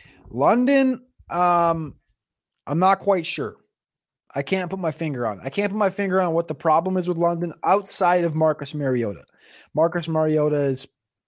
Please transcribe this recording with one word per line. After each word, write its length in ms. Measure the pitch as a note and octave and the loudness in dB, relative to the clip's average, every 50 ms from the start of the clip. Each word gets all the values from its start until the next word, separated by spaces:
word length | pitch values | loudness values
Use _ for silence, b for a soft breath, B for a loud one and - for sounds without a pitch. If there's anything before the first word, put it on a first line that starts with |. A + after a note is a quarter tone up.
| b b b b b - | b b b b b -12
London, 720 | G#2 A#2+ C#3 E3+ A3 B3 B3+ C4+ C#4 C4+ C4+ C4 B3+ B3 - _ _ _ _ - | -4 0 2 2 2 4 4 4 4 4 2 2 0 -4 -8 _ _ _ _ -6
um, 640 | D#3+ F3 F3+ F3 F3 F3 E3+ E3+ E3 E3 D#3 C#3 - _ _ _ _ _ _ _ _ _ _ _ _ _ _ | -2 0 2 2 4 4 2 2 0 -2 -6 -10 -14 _ _ _ _ _ _ _ _ _ _ _ _ _ _
I'm 120 | - D3 E3 | -4 0 2
not 220 | F#3 F#3+ G3 F#3+ | 2 2 2 2
quite 260 | - G3+ G3 F3 D#3+ | 0 0 0 0 0
sure. 300 | - - D#3 C#3 - - _ _ _ _ _ _ _ _ _ _ _ _ _ _ _ - | -4 -4 -4 -6 -6 -8 _ _ _ _ _ _ _ _ _ _ _ _ _ _ _ -8
I 80 | C#3+ | -8
can't 280 | - - F#3 F#3+ F3+ E3 | -4 -2 -2 -2 -2 -4
put 80 | G3 F#3+ | -6 -4
my 140 | F3+ D#3+ | -4 -4
finger 340 | D3 - E3 D3+ C3+ B2 A#2+ | -4 -4 -4 -6 -4 -4 -4
on 120 | A2 G#2 F2 | -4 -4 -6
it. 60 | - | -8
I 60 | C3+ | -6
can't 220 | - G3+ G#3 F#3+ | -4 -4 -4 -2
put 60 | G3 G#3+ | -2 0
my 120 | G#3 F#3 | 0 0
finger 300 | F#3+ - G3+ F#3+ F#3 F#3+ | 0 -2 -2 0 0 0
on 120 | F#3 E3+ | 0 2
what 160 | D#3+ E3+ E3+ - | 0 0 -2 -2
the 60 | D3+ | -6
problem 420 | - - E3 D#3 E3 F3 F#3 F#3 | -2 2 2 2 4 2 0 -2
is 120 | F#3 E3+ F3+ | -2 -2 -2
with 100 | E3+ E3 | 0 0
London 340 | E3+ E3+ F3 E3 F3 E3+ - - - | 0 0 0 -2 -4 -6 -8 -4 0
outside 600 | E3+ F#3+ G#3 F#3+ - - - F#3+ F3 F3+ F3+ F3 | 2 2 2 0 -2 -2 0 2 2 4 2 2
of 100 | E3 D3+ | 0 0
Marcus 400 | D#3+ D#3+ D#3 D3+ - D3 - - | 2 2 2 2 0 -6 -8 -6
Mariota. 500 | D3 C#3+ C3+ C3 A#2+ A2+ G#2 G2 - - b b b b b b b b b - | -4 -2 0 0 0 -2 -2 -6 -8 -14 b b b b b b b b b 0
Marcus 340 | D3+ D#3+ E3+ E3+ F3 D#3+ E3+ | 0 2 2 0 -2 -4 -2
Mariota 480 | D#3+ D#3 D#3 D#3 D#3 D3+ D3+ D3+ D3 | 0 0 2 2 2 2 2 2 2
is 300 | D3 C#3+ C#3 C3+ - - - _ _ _ _ _ _ _ | 0 0 0 -2 -2 -6 -10 _ _ _ _ _ _ _